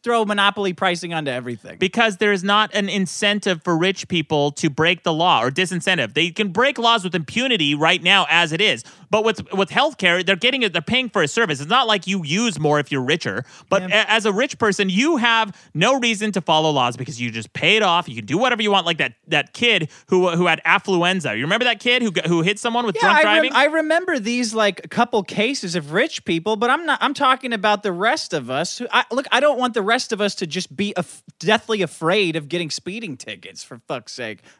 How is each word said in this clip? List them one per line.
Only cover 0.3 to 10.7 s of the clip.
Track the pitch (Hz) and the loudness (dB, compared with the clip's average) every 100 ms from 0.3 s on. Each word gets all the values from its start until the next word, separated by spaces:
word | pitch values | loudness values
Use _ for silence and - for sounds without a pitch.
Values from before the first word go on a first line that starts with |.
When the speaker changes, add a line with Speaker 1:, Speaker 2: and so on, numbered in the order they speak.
| 208 202 196 196 | 2 2 2 -4
Speaker 1:
pricing | 165 190 175 175 | 0 0 -2 -4
onto | 165 143 | -6 -4
everything? | 123 120 117 - 80 | -6 -6 -10 -10 -4
Speaker 2:
Because | 190 233 226 180 | -2 2 2 2
there | 214 | 0
is | 196 | 2
not | 190 208 214 | 2 2 2
an | 202 202 | 0 -2
incentive | 196 185 - 202 208 202 165 | -2 -2 0 0 0 -2 -2
for | - 165 | 0 0
rich | 190 190 - | 0 -2 -4
people | 175 147 151 147 | -4 0 0 0
to | 143 156 | 0 -2
break | 135 165 175 | 2 2 2
the | 175 | -2
law | 156 175 135 | 0 4 4
or | 120 | 2
disincentive. | 139 180 180 - 180 113 | 0 -2 -2 -2 0 0
They | 151 170 | -2 -2
can | 165 208 | -2 -4
break | 175 262 277 | 0 0 2
laws | 226 233 | 2 2
with | 180 | 0
impunity | 175 143 226 262 220 147 147 | -4 -4 -4 0 2 2 2
right | 160 180 | 2 2
now | 175 196 151 | 4 2 4
as | 165 165 | 2 2
it | 165 | 0
is. | 208 120 - - - | 0 -2 -6 -16 -2
But | 214 | 0
with, | 220 214 - | 0 -2 -4
with | 196 196 | -2 0
healthcare, | - 302 269 185 180 | 2 0 2 2 2
they're | 180 190 | 2 2
getting | 240 269 | 0 0
it, | 214 | -2